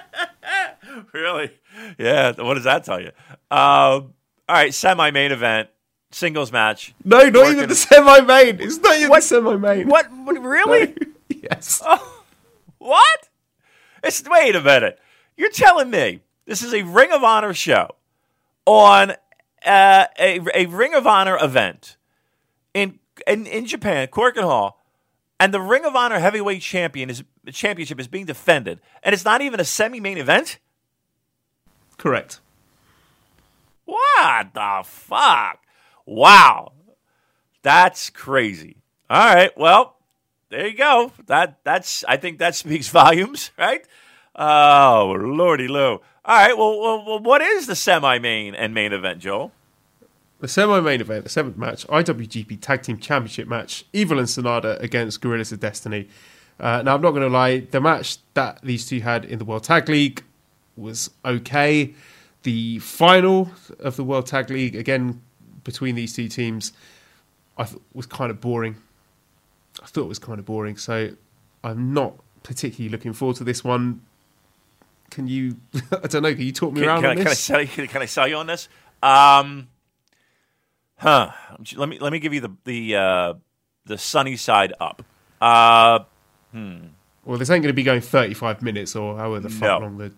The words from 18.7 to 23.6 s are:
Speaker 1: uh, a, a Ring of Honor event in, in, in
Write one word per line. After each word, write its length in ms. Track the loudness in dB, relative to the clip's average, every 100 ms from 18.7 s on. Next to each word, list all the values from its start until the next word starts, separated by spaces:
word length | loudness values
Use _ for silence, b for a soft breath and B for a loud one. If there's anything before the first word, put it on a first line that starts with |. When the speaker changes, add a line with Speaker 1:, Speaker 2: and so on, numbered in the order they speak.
| 6 8 8 4 -2 _ _ _ _
Speaker 1:
uh, 420 | 2 6 8 8 4 2
a, 220 | 0 0 -2
a 120 | -2 -2
Ring 280 | -2 0
of 120 | 0 2
Honor 300 | 2 2 0
event 540 | 0 0 -2 -4 -20 -20 _ _ _ _ _ _ _
in, 240 | -8 -8 -8 _ -10 -4
in, 200 | -4 -4
in 200 | -10